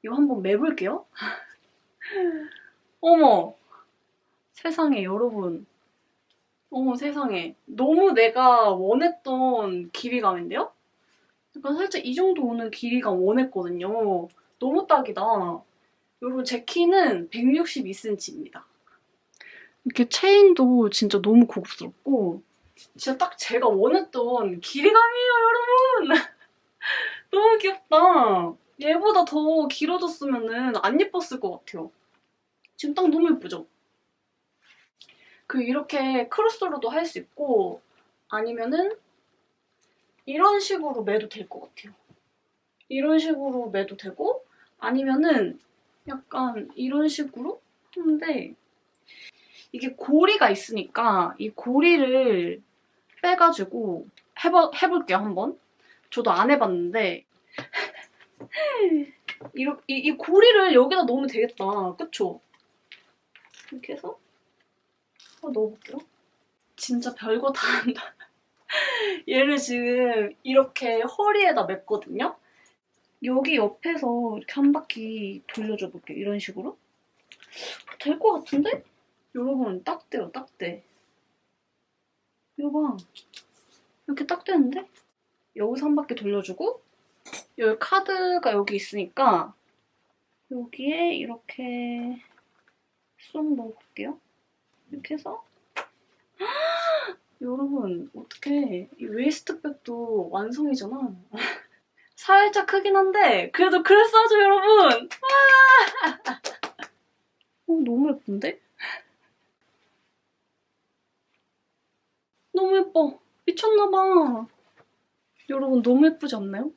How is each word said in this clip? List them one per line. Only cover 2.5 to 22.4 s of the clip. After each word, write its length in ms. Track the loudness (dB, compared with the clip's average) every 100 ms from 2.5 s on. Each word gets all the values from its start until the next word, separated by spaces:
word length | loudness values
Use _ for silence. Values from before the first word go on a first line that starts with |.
| -20 -20 _ _ _
어머! 540 | 4 8 8 6 0 -12 _ -20 _ _ _ _ _ _ _
세상에, 500 | -8 -6 0 0 0
여러분. 640 | -2 -2 -2 -2 -6 -8 -12 _ _ _ _ _ _ _ _ _ _ -4
어머 200 | -2 -2
세상에. 580 | -6 -4 -4 -4 -8 -14 _
너무 460 | -2 2 4 6
내가 580 | 6 4 6 6 8 6
원했던 1200 | 2 2 2 2 -2 -6 -2 0 0 -2 -6 -8
길이감인데요? 800 | -10 -4 0 0 -2 -6 -6 -8 _ _ _ _ _ _ _ _ -12
약간 200 | -6 -4
살짝 280 | -4 -6
이 120 | -8 0
정도 260 | 0 2
오는 260 | -2 -4 -8
길이감 500 | -8 -4 -2 -2 0
원했거든요. 1040 | 2 2 0 -4 -6 -6 -6 -2 -2 -2 -6 _ _ _
너무 260 | -2 0 2
딱이다. 760 | 2 2 -4 0 0 -2 -8 _ _ _ _ _ _
여러분 240 | -8 -6
제 200 | -4 -6
키는 640 | -6 0 4 4 2 0 -6
백육십이 640 | 0 2 2 0 -4 -8
센티미터입니다. 760 | -8 -8 -8 -8 -14 -16 -18 _ _ _ _ _ _ _ _ -20 -20 -20 _
이렇게 240 | -8 -2 -2
체인도 840 | 2 6 10 10 8 4 4 2
진짜 320 | 0 0 0
너무 240 | 6 6 6
고급스럽고 960 | 2 -10 -16 -16 _ -2 0 0 -4